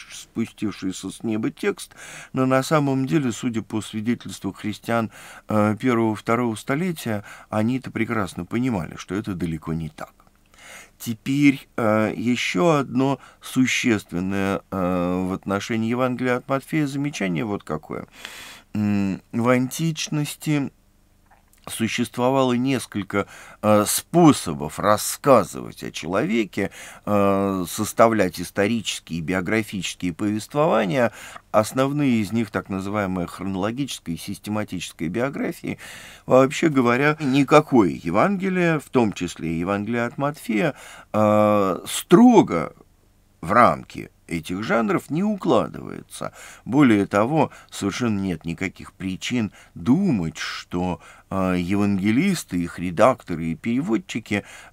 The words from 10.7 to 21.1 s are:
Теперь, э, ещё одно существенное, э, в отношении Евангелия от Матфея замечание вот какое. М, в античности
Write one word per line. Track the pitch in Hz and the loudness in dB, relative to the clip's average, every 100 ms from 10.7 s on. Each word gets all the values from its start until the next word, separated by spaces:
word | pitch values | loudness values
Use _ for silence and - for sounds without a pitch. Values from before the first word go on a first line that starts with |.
| - - - | -20 -20 -14
Теперь, | - 110 - 139 143 135 - - | -10 -8 -2 4 4 4 -2 0
э, | 110 107 107 - | 2 4 2 0
ещё | 117 120 - 180 175 | -2 0 -2 2 2
одно | 147 135 117 135 131 - - | 2 0 0 0 0 -8 -20
существенное, | - 131 127 - 127 104 - 85 95 98 98 98 - | -4 0 2 2 2 0 0 -6 -4 -2 -2 -2 -4
э, | 95 90 90 87 90 92 | -4 -2 0 -2 -2 -2
в | |
отношении | 92 - 98 - 113 113 | -4 -4 -4 -2 -4 -2
Евангелия | 120 127 123 127 123 | -2 -2 -2 -2 -2
от | - | -2
Матфея | 135 - 156 143 | -6 -2 -4 -2
замечание | 139 147 - 196 165 | -4 -6 -4 -4 -4
вот | 113 101 | -4 -6
какое. | - 78 - - - - - - - - _ | -6 -8 -8 -12 -12 -18 -18 -18 -18 -20 _
М, | 104 104 101 98 92 - | -2 0 0 0 -4 -6
в | 117 117 | -2 2
античности | 127 127 - 160 156 - 151 147 - - 147 131 _ _ _ _ | 2 0 -2 -4 -4 -4 -4 -4 -6 -2 -2 -2 _ _ _ _